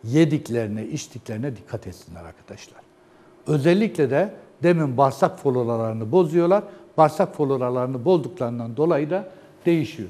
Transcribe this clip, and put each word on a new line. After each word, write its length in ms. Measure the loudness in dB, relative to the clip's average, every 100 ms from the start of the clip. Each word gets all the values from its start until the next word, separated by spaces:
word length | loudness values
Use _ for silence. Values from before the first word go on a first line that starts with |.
yediklerine, 800 | 0 2 4 2 -2 -4 -4 -6 -8
içtiklerine 680 | -8 -10 -16 -12 -8 -8 -10
dikkat 300 | -12 -12 -12
etsinler 380 | -18 -18 -18
arkadaşlar. 560 | -18 -20 -20 -20 -20 -20 _ _ _ _ -20 _ -2
Özellikle 640 | 2 4 4 2 0 2
de 240 | 2 0 -4 -20 _
demin 340 | 2 2 2 2
bağırsak 420 | 2 4 -2 0
floralarını 760 | -2 0 -2 -2 -2 -4 0
bozuyorlar. 520 | 2 4 2 4 2 0 -18 -10 2
Bağırsak 400 | 2 4 -2 0
floralarını 680 | -2 0 -2 -2 -4 -4
bozduklarından 720 | 2 2 0 -6 -6 -6 -8 -2
dolayı 340 | 0 0 0
da 180 | -4 -6 -18 -20 -6 0
değişiyor. 420 | 0 0 -8 -14